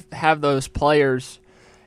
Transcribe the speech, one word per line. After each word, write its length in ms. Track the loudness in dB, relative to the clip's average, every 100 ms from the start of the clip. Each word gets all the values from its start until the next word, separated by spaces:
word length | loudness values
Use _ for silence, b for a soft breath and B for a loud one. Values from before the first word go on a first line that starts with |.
| -6
have 260 | -4 0 0
those 300 | 0 0 -2
players, 720 | -2 2 4 2 0 -6 -18 _ b b b